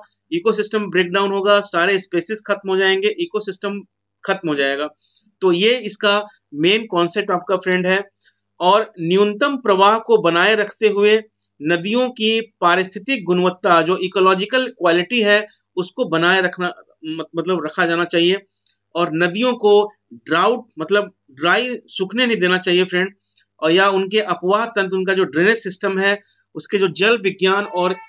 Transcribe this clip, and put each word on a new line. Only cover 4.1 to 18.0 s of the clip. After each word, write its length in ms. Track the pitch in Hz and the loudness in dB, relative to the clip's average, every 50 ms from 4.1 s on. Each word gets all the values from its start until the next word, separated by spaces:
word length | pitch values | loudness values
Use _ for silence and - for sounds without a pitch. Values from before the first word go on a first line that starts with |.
| _ _ - | _ _ -4
खत्म 240 | - 190 196 - 156 | -4 -4 -2 -2 -4
हो 60 | 147 | -2
जाएगा। 340 | 143 139 139 139 139 151 151 _ _ _ _ _ - _ _ _ - | 0 0 0 -2 -4 -6 -8 _ _ _ _ _ -20 _ _ _ -2
तो 120 | 190 185 | 0 0
ये 260 | 170 175 202 226 254 254 | 2 2 2 2 2 0
इसका 460 | 214 202 - - 214 202 202 208 208 - - - _ _ 147 | -2 -6 -6 -2 0 0 0 0 -2 -6 -14 -20 _ _ -4
मेन 320 | 143 160 180 208 226 233 | 0 2 2 2 2 0
कॉन्सेप्ट 440 | - 190 170 175 170 - 208 208 208 | -2 -2 0 0 0 -2 -4 -4 -2
आपका 260 | 185 180 - - 190 | -4 -4 -2 -2 -4
फ्रेंड 300 | 180 - 185 180 185 175 | -2 0 0 0 0 0
है। 160 | 180 190 196 202 - _ _ _ - _ _ _ _ _ - | 0 0 -2 -2 -6 _ _ _ -20 _ _ _ _ _ -2
और 320 | 170 180 202 220 214 - - 180 | 2 2 2 2 2 -2 -8 -6
न्यूनतम 560 | 165 165 185 196 208 208 208 208 285 294 285 | -2 0 2 2 2 2 0 0 -2 -2 -2
प्रवाह 420 | - - 208 196 185 196 202 220 226 | -2 0 2 4 4 4 4 4 2
को 240 | 226 - 233 208 | 2 2 2 2
बनाए 320 | 156 170 165 170 185 208 220 | 4 2 2 4 4 4 2
रखते 340 | 214 196 202 - - 220 208 | 2 0 -4 -2 0 0 0
हुए 340 | 202 202 208 208 214 220 214 _ _ _ _ _ _ - | 2 4 4 4 4 2 0 _ _ _ _ _ _ -6
नदियों 480 | 143 160 170 170 170 208 226 247 254 240 | -2 -2 -2 -2 -2 -2 -2 0 -2 -2
की 300 | 247 220 220 220 226 226 | -2 -2 -2 0 0 -2
पारिस्थितिक 840 | 226 - _ - 180 170 175 185 185 185 - 208 180 262 269 220 170 | -4 -6 _ -2 0 2 2 2 0 -2 -6 -10 -4 -4 -4 -2 0
गुणवत्ता, 580 | 170 180 180 180 180 180 - - 185 170 165 | 0 0 2 2 0 -2 0 0 2 4 4
जो 140 | 160 170 185 | 4 2 0
इकोलॉजिकल 720 | - 185 185 - 202 185 190 190 185 202 - 254 254 254 233 | -2 -2 -2 0 2 2 2 2 2 -2 -2 -2 -2 -2 -2
क्वालिटी 520 | - - 175 170 170 175 180 - 247 233 | -4 -2 0 2 2 2 0 -2 -2 0
है, 240 | 208 208 208 214 214 208 _ _ _ _ - | 2 2 2 2 0 -4 _ _ _ _ -8
उसको 280 | 180 180 - - - 254 | -8 -8 -6 -4 -6 -4
बनाए 360 | 160 160 160 170 175 190 190 | -2 0 2 2 2 2 2
रखना, 340 | 180 180 - 180 180 - - - - _ _ _ 156 | 0 -2 -2 -4 -6 -6 -6 -10 -20 _ _ _ -12
मत-, 220 | 156 160 160 156 - - | -10 -8 -8 -8 -8 -6
मतलब 280 | 165 160 180 185 165 147 | -6 -4 -2 -2 -4 -4
रखा 200 | 151 - 185 175 | -6 -2 -2 0
जाना 180 | 170 165 170 | 0 0 0